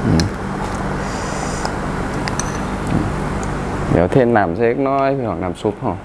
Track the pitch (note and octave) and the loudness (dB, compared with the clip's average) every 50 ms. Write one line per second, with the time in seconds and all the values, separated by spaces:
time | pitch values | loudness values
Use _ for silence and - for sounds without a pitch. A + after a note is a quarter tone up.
0 | - - F#2 D#2+ - - - - - - - - - - - - - - - - | 4 4 4 4 2 0 -2 -4 -6 -6 -4 -4 -4 -4 -4 -4 -4 -2 -2 -2
1 | - - - - - - - - - - - - - - - - - - - - | -4 -4 -4 -4 -4 -4 -4 -4 -4 -4 -4 -4 -4 -4 -4 -2 -4 -2 -2 -2
2 | - - - - - - - - - - - - - - - - - - - - | -4 -4 -4 -2 -2 -2 -2 -2 -2 -2 -4 -4 -4 -4 -4 -4 -2 0 0 0
3 | - - - - - - - - - - - - - - - - - - - D#2 | 0 0 -2 -2 -2 -2 -2 -4 -4 -4 -4 -4 -4 -4 -4 -4 0 2 4 4
4 | F2 F2 - C3+ B2 A#2 A#2+ G#2+ G2 E2+ E2+ G2 A#2 A#2 B2 C3+ C#3 C3+ C#3 C#3 | 4 6 6 6 6 6 6 4 4 4 2 2 2 2 2 2 0 2 2 2
5 | C3+ C3+ C#3 C#3 B2 A2 F2 E2+ F2 F2+ E2+ - - A2 G2+ - C3+ A2+ F2 - | 2 2 0 0 0 -2 -2 -2 -2 -4 -4 0 -2 -2 -2 0 -4 -4 -4 -4